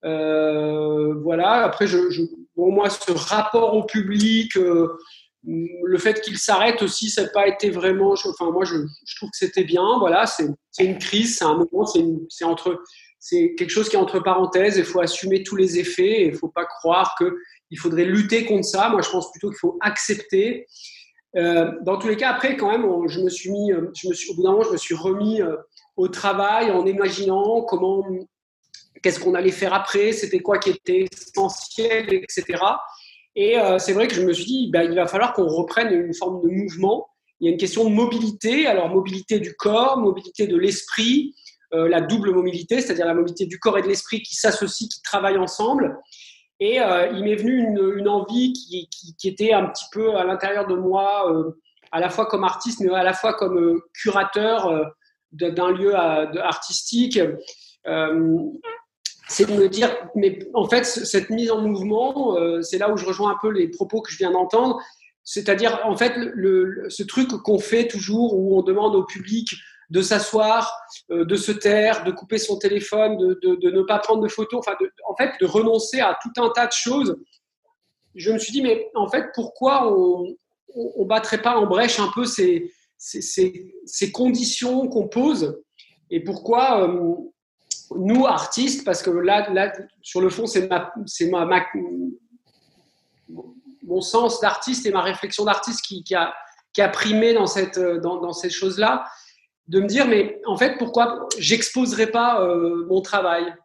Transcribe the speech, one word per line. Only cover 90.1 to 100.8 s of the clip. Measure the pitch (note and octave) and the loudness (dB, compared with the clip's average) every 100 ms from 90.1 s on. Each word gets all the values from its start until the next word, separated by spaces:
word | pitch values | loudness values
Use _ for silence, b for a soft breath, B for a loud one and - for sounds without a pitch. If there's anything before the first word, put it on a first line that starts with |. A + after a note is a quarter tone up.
| F#3 | 0
le | F#3 | 0
fond, | F#3 A3+ | 0 -2
c'est | - F#3 | 0 0
ma, | F3+ F3 - G#3 | -2 -4 -10 -12
c'est | - E3+ | -4 -2
ma, | F3+ | 0
ma, | E3 F3+ F3 - F3 F3 - - _ _ _ _ _ _ _ _ _ _ _ - - - C#4 - | 2 2 0 -6 -6 -6 -8 -10 _ _ _ _ _ _ _ _ _ _ _ -18 -18 -20 -20 -20
mon | F#3 F#3 | -4 -4
sens | F#3 A3 A#3+ - | 2 2 2 2
d'artiste | G#3 G#3+ - B3+ A3 | 0 -2 -4 -4 -2
et | |
ma | G3 | 0
réflexion | F3+ F#3+ G3 - | -2 -4 -8 -4
d'artiste | G#3 G3 - A#3 | 0 0 -2 -8
qui, | - F#3+ | -8 -12
qui | D#3+ F#3 | -4 -2
a, | E3+ - B B _ | -2 -4 B B _
qui | - | 0
a | G3 | 2
primé | G3 A3 G#3+ A3+ | 2 0 4 4
dans | A#3 F#3+ | 4 2
cette, | G3+ F#3 F#3 | 0 -2 0
dans, | F3+ E3+ E3+ F3+ | 0 0 -2 -4
dans | F3 | -6
ces | E3 F3+ | -6 -6
choses-là, | F3 F#3+ F#3+ G#3+ B3 B B B B B _ _ | -4 -4 0 2 0 B B B B B _ _
de | F#3 | 0
me | G3+ | 2
dire, | A3+ C4+ | 2 4
mais | G#3+ - - - | 4 2 -2 -6
en | F#3+ | 0
fait, | C4 | 0
pourquoi | - | 0